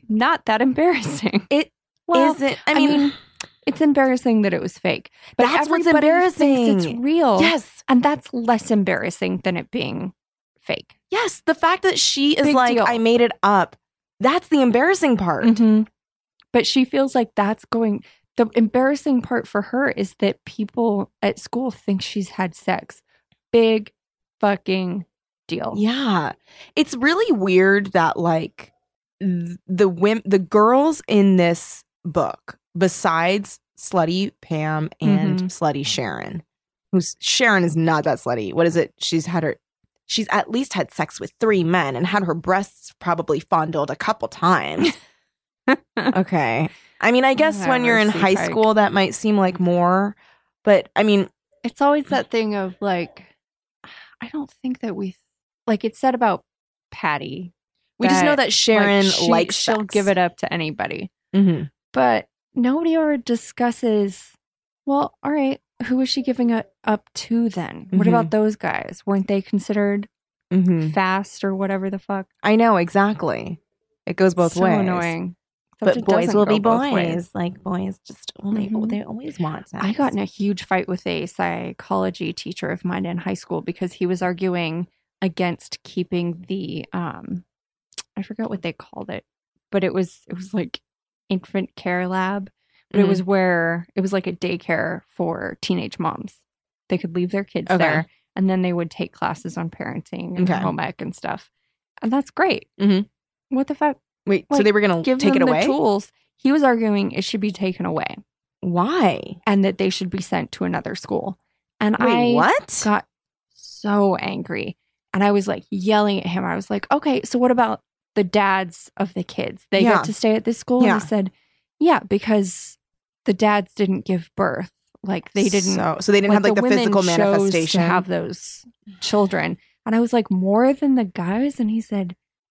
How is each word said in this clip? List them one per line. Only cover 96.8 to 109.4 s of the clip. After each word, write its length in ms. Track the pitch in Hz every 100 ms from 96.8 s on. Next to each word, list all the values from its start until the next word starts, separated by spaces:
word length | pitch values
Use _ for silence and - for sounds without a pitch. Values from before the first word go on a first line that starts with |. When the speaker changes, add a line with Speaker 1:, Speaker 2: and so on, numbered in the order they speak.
| -
Speaker 1:
They 80 | 180
could 180 | 170 175
leave 140 | 180
their 120 | 196
kids 260 | 196 170 165
Speaker 2:
Okay. 80 | 180
Speaker 1:
there, 280 | 165 156 160 _ _ -
and 120 | 190
then 140 | 185
they 100 | 180
would 180 | 175 170
take 220 | - 170
classes 440 | - - - 175 170
on 120 | 170
parenting 680 | - - - - - 175 180
and 120 | 185
Speaker 2:
Okay. 120 | 165
Speaker 1:
home 180 | 190 160
ec 240 | 160 -
and 120 | -
stuff. 360 | - - - - _ _ _ _ _
And 120 | 226
that's 180 | 269 -
great. 380 | - 370 - - -
Speaker 2:
Mm-hmm. 760 | 202 190 208 _ _ _ - 262
Speaker 1:
What 100 | 269
the 80 |
fuck? 240 | 285 302 269 _ _ -
Speaker 2:
Wait, 200 | 196 -
so 60 | 285
Speaker 1:
Like, 60 |
Speaker 2:
they 80 | 208
were 80 | 208
gonna 220 | 208 170
Speaker 1:
give 160 | 254 254
Speaker 2:
take 140 | 208
Speaker 1:
them 80 | -
Speaker 2:
it 40 | 254
Speaker 1:
the 40 |
Speaker 2:
away? 160 | 156 262
Speaker 1:
tools. 460 | 277 254 202 - _ _ _
He 160 | 262
was 100 | 302
arguing 480 | 277 233 220 202 196
it 120 | -
should 160 | - 214
be 100 | 208
taken 340 | 180 190 185 180
away. 300 | 156 - - - _ _ _
Speaker 2:
Why? 760 | 180 175 214 349 208 - - 175